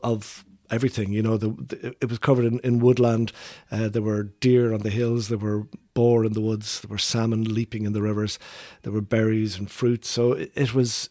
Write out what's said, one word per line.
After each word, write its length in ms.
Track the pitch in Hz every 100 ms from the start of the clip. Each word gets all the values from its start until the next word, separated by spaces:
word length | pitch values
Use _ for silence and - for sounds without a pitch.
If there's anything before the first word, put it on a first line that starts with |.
of 400 | 120 113 101 - - - _
everything, 420 | 113 127 - 101
you 120 | 104
know, 140 | 110 110
the, 120 | 107
the, 460 | 120 123 - 123 -
it 80 | 127
was 100 | 113
covered 260 | - 131 117
in, 140 | 120
in 200 | 127 120
woodland, 520 | 120 123 120 113 113 - - - _
uh, 180 | 110 110
there 120 | 110
were 220 | 107 104
deer 500 | 104 - 127 123 120
on 80 | 110
the 80 | 104
hills, 380 | 104 117 120 107
there 100 | 113
were 280 | 104 104 107 - _ -
boar 280 | 120 117
in 100 | 113
the 80 | 107
woods, 400 | 110 107 107 -
there 80 | -
were 80 | 104
salmon 440 | - 117 113 110 110
leaping 320 | 110 117 110
in 100 | 104
the 80 | 104
rivers, 360 | 104 104 107 - - - - -
there 100 | -
were 80 | 104
berries 560 | 101 117 110 110 110 92
and 140 | 101
fruits, 360 | - 120 120 -
so 240 | - 120
it, 180 | 139 160
it 220 | - 135 123
was, 340 | 123 - -